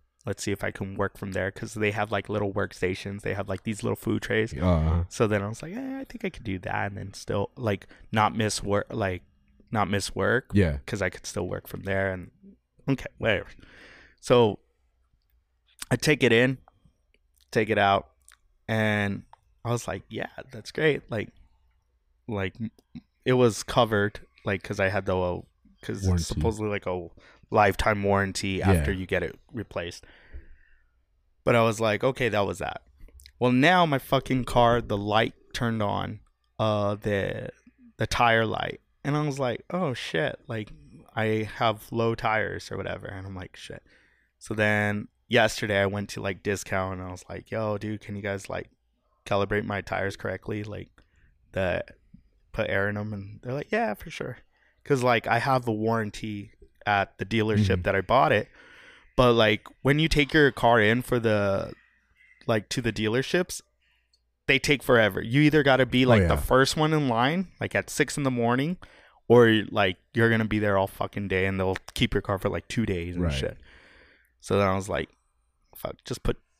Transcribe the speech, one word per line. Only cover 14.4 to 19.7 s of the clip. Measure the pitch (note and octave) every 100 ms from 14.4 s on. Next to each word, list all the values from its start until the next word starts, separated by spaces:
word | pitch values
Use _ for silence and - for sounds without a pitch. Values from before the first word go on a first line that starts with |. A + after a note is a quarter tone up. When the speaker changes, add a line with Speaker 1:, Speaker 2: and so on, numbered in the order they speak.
| A2 G2 _ _ _ _ _ _ _ _ _ _ _ _ -
Speaker 1:
I | C#3
take | - C#3+
it | A#2+
in, | A2+ C3 C3 _ _ _ _ _ _ _ _ _
take | - G#2+
it | G#2
out, | G2 G2 - _ _ _ _ _ -
and | A2 G#2+ G#2 G2+ G2 - _ _ _
I | A2+